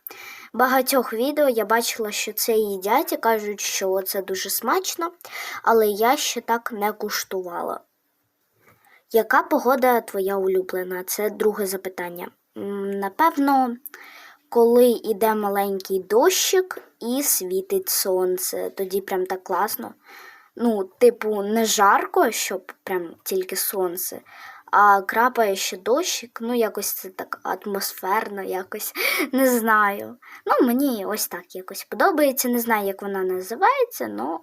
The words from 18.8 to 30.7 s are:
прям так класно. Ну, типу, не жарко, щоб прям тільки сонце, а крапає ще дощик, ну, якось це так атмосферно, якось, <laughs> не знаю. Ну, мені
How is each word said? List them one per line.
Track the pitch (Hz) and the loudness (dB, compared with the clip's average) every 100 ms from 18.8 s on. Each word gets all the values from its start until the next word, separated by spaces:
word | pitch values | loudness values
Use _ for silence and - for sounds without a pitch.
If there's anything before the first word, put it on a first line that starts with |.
| 190 190 | -4 -4
прям | 190 190 185 | -2 -4 -2
так | 185 | -4
класно. | - 180 214 - 208 - _ - - - _ - | -4 -2 -2 -4 -12 -16 _ -20 -20 -20 _ -2
Ну, | 240 208 | 0 0
типу, | 190 - 240 - 214 208 | -2 4 6 6 -2 -2
не | 202 220 | 0 0
жарко, | 220 214 196 247 370 381 277 | 2 4 6 6 4 2 2
щоб | - - 190 - - | 0 -6 -6 -10 -16
прям | - 185 170 - | -6 -6 -6 -12
тільки | - 190 185 190 | -6 -4 -4 -4
сонце, | - 202 180 180 - - - - - - - | -4 -2 -2 -2 -8 -10 -16 -20 -20 -20 0
а | - 208 196 | 6 8 6
крапає | 196 220 247 247 214 196 | 4 2 2 4 2 2
ще | - 190 | -4 -6
дощик, | 196 277 359 - 233 - | 0 0 2 -4 -8 -10
ну, | 233 | -4
якось | 247 226 - 202 | 0 0 -2 -6
це | - 190 | -8 -10
так | 190 - - | -14 -12 -10
атмосферно, | - 185 214 196 196 - 185 208 226 202 | -6 -6 -4 -6 -6 -6 -2 0 -2 -8
якось, | 190 185 190 214 - 320 554 | -6 -6 -6 -10 -10 -4 -2
<laughs> | 554 302 | 0 0
не | 254 262 240 | 2 2 2
знаю. | 226 214 202 202 220 247 - - - | 4 4 4 0 -10 -14 -20 -10 -2
Ну, | 587 | 2
мені | 254 | 4